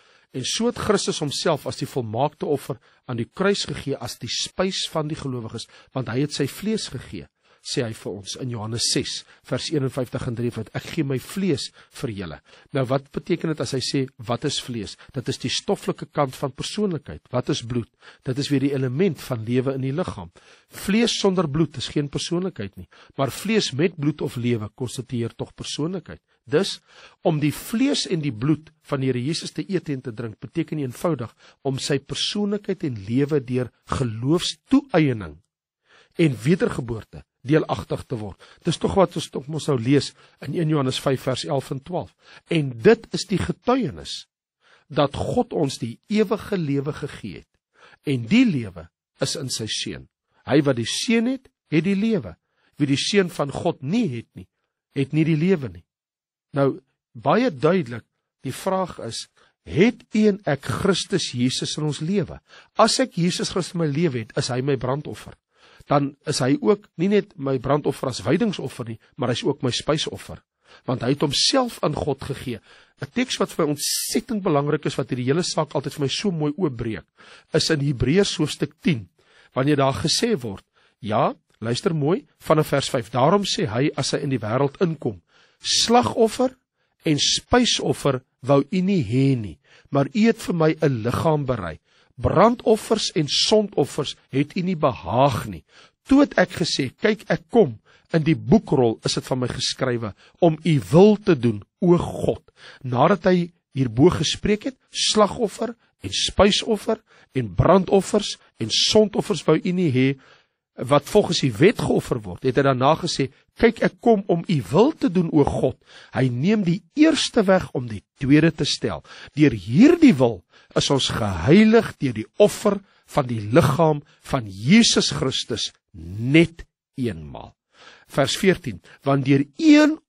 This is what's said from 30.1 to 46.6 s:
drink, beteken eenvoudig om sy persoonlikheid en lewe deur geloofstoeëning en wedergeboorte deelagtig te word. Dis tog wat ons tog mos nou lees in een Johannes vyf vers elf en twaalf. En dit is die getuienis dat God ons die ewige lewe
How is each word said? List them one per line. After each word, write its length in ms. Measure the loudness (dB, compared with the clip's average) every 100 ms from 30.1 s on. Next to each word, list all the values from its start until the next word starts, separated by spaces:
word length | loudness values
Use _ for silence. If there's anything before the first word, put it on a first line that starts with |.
drink, 260 | -10 -12 -12
beteken 400 | -10 -8 -6 -6
eenvoudig 520 | -8 -4 -4 -2 -6 _ -20 _ -6
om 100 | -4
sy 200 | -2 -4
persoonlikheid 840 | -4 -6 -4 -2 -2 -4 -6 -6 -4
en 160 | -6 -2
lewe 340 | 0 2 0 -2
deur 240 | -4 -4 _ -8
geloofstoeëning 1400 | -4 -4 -4 0 0 -2 -8 0 0 2 2 2 0 -8 -14 _ _ _ _ _ _ _ 0
en 180 | 0 0
wedergeboorte 800 | 0 0 0 -4 -8 -10 -12 -20 -20 _ 0
deelagtig 560 | 0 0 -6 -6 -8 -8
te 80 | -10
word. 220 | -10 -14 -20 _ -6
Dis 120 | -2
tog 160 | 0 2
wat 180 | 2 2
ons 120 | -8
tog 140 | -10 -8
mos 200 | -8 -2
nou 80 | -2
lees 300 | 2 2 2 _ _ _ -8
in 120 | -2
een 160 | 0
Johannes 260 | 0 0 -2
vyf 220 | -2 -2 -2
vers 200 | -4 -4
elf 240 | -4 -4
en 80 | -10
twaalf. 300 | -8 -8 -8 _ _ -20 -4
En 200 | -2 -2 2
dit 240 | 4 4 2 -8
is 80 | -2
die 100 | -2
getuienis 840 | -2 -4 0 0 0 -6 -14 -14 -16 _ _ _ _ _ -8
dat 240 | -2 -2 -2
God 400 | -2 -2 -2 -2
ons 240 | -2 -4
die 140 | -10 -10 -4
ewige 460 | 0 0 -2 -4
lewe 340 | -4